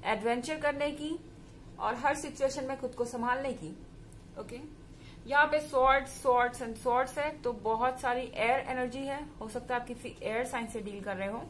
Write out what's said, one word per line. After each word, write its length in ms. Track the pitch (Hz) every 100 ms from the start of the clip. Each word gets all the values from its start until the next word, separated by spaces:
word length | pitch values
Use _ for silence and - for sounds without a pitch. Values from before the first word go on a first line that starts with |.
adventure 560 | 185 214 220 240 247 311
करने 300 | 302 285 294
की 280 | 294 302 339 - - - - - -
और 160 | 208
हर 200 | 233 285
situation 500 | 294 302 - 269 269
में 160 | 262 269
खुद 140 | 247
को 100 | -
संभालने 480 | 240 247 240 254 269
की, 260 | 233 156 185 - - - - - -
ओके? 220 | 196 240 302 - - - - - 220
यहाँ 200 | 277 302
पे 240 | 302 302
swords, 560 | 269 262 269 269 - 277
swords 400 | 247 240 247 247
and 200 | 226 247
swords 320 | 240 254 277
है, 240 | 294 311
तो 100 | 240
बहुत 480 | 226 208 220 247 254
सारी 320 | 269 247 254
एयर 260 | - 226 262
एनर्जी 380 | - 254 247 254
है। 280 | 277 277 294 -
हो 80 | 220
सकता 260 | 240 240
है 60 | 247
आप 60 | 240
किसी 300 | 240 - -
air 220 | - 220
sign 220 | 254 254 226
से 140 | 233
deal 240 | 202 202
कर 120 | 196 190
रहे 120 | 196
हो। 160 | 226 269